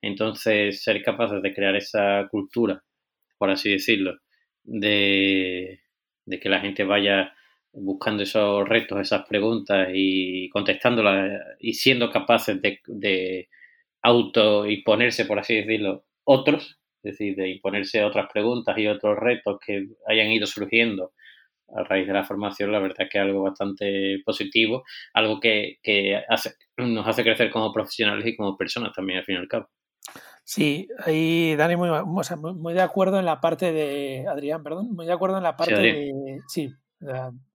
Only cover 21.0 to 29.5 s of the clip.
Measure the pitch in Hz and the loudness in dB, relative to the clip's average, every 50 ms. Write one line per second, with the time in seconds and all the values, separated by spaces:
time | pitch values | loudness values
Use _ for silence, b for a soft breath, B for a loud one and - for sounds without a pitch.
21 | 90 - b b b b b b b b _ _ _ _ - 107 - - 101 98 | -6 -8 b b b b b b b b _ _ _ _ -8 -6 -4 0 0 0
22 | 92 95 98 101 90 - 101 101 104 101 98 - 101 101 107 104 98 95 92 - | 0 0 0 -2 -2 -2 -4 -6 -6 -6 -4 -4 -2 0 0 0 -2 -2 -2 -4
23 | 95 98 - 101 98 98 98 98 95 98 98 - 101 101 98 - 104 101 98 98 | -4 -2 0 0 0 2 0 0 0 -2 -2 -4 -4 -6 -4 -4 -4 -2 -2 -2
24 | 98 98 98 95 - - 98 - 101 95 - 117 113 107 120 131 B B B B | -2 -2 -4 -4 -4 -4 -4 -4 -4 0 2 2 2 2 0 -4 B B B B
25 | B B - 107 110 110 107 101 117 113 107 104 104 - - _ - - 104 101 | B B 0 0 2 2 0 2 2 2 2 2 0 -4 -8 _ -2 0 2 2
26 | 98 98 98 104 - - 117 113 - - - _ _ _ _ - 123 120 113 110 | 2 2 0 0 0 0 0 0 0 -4 -10 _ _ _ _ -4 -2 -2 -2 -2
27 | 101 113 107 123 113 113 110 - 120 107 - 113 110 107 98 110 - - - - | -2 -2 0 2 2 2 2 2 2 0 0 -2 -2 -2 -2 -4 -4 -4 -2 -2
28 | 110 104 104 98 104 117 117 - 104 98 98 - 95 - - 123 117 - - 95 | 0 0 0 -2 -2 -4 -4 -2 -4 -4 -4 -4 -4 -6 -6 -6 -6 -8 -6 -6
29 | 95 95 92 92 90 - 95 90 90 - | -6 -4 -4 -4 -4 -4 -6 -6 -6 -6